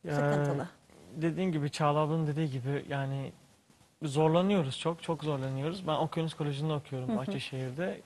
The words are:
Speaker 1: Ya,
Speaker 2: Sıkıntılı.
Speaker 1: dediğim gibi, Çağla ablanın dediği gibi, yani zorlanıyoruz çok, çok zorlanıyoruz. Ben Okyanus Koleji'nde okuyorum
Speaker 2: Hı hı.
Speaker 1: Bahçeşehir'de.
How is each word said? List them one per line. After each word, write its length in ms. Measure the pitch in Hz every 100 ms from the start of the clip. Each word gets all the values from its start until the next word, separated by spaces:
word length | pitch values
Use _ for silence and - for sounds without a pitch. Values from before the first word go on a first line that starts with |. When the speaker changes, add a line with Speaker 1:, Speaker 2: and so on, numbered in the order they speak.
Speaker 1:
Ya, 120 | 165 147
Speaker 2:
Sıkıntılı. 520 | 143 147 143 143 156 - _ - 87 120
Speaker 1:
dediğim 360 | 165 156 185
gibi, 200 | 156 143
Çağla 280 | - 151 147
ablanın 280 | 151 165 151
dediği 240 | 147 160
gibi, 340 | 131 123 143 -
yani 420 | 139 135 135 135 - - _ _ - _ _
zorlanıyoruz 760 | 156 135 156 165 190 202 135 -
çok, 240 | 160 170
çok 200 | - 156
zorlanıyoruz. 640 | 147 143 131 135 147 190 180
Ben 60 | 147
Okyanus 380 | 156 - 160
Koleji'nde 400 | - 147 139 156
okuyorum 360 | 151 - 131 127
Speaker 2:
Hı 40 |
hı. 40 | 220
Speaker 1:
Bahçeşehir'de. 840 | 135 196 - 131 131 131 175 143